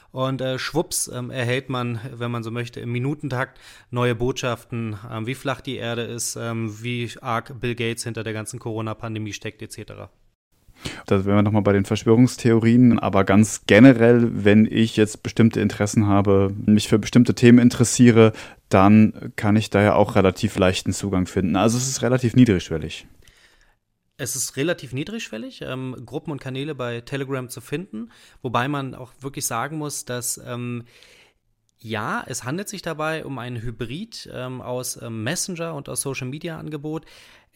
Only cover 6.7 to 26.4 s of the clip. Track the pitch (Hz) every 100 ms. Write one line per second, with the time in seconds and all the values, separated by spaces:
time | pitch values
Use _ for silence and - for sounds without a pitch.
6.7 | 104 120 123 113 - 131 117 - 123 123
7.7 | 117 117 117 120 113 110 110 104 120 120
8.7 | 110 110 107 117 110 107 98 110 - 107
9.7 | - 107 101 98 _ _ _ _ _ _
10.7 | _ - - - 101 98 104 104 107 101
11.7 | 101 98 107 - 113 127 - 120 113 113
12.7 | 123 123 117 101 98 98 98 107 - -
13.7 | 101 135 113 117 120 117 101 101 104 110
14.7 | 110 113 - 104 - - - 113 104 104
15.7 | - 104 117 104 101 101 98 98 101 104
16.7 | 107 - 110 - 123 123 - 120 120 120
17.7 | - 117 - 120 113 110 - - - -
18.7 | 98 98 110 107 - 120 - 107 107 104
19.7 | 101 104 - 104 101 95 - 104 - 92
20.7 | 95 - 95 101 95 92 98 92 92 110
21.7 | 120 135 135 117 127 120 127 123 92 -
22.7 | 80 78 - - _ _ _ _ _ _
23.7 | _ _ _ _ - 135 131 - 135 156
24.7 | 170 123 131 160 226 - 220 262 - 135
25.7 | 131 131 123 117 160 - 139